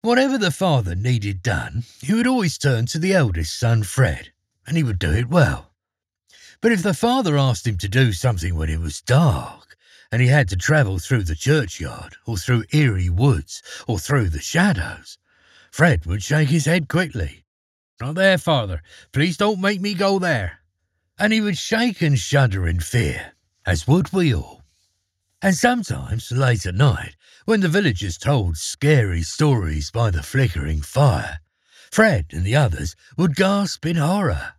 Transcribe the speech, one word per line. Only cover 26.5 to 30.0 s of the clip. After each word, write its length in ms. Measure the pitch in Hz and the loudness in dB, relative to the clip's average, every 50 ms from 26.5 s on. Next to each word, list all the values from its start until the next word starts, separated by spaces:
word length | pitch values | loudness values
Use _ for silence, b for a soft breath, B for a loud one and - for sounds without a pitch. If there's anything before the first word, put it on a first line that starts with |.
| 120 95 - | 2 0 -2
at 80 | 92 90 | -4 0
night, 420 | 98 143 135 101 - - - - b b b b b b | 2 4 4 2 0 -4 -12 -14 b b b b b b
when 140 | - 226 214 | 0 2 2
the 80 | 190 170 | 2 2
villagers 500 | 151 202 202 151 101 87 101 95 85 - | 2 2 2 0 -2 -2 -4 -8 -8 -4
told 400 | - - 143 127 101 87 80 78 | -2 0 2 2 2 0 -2 -4
scary 640 | - - - _ - 147 156 135 110 98 87 82 | -6 -10 -6 _ 2 4 4 4 4 2 0 -2
stories 680 | 80 - - - 151 151 135 113 92 80 76 76 73 - | -2 -4 -2 0 2 2 2 2 0 -2 -2 -4 -6 -4
by 200 | - 113 | -2 0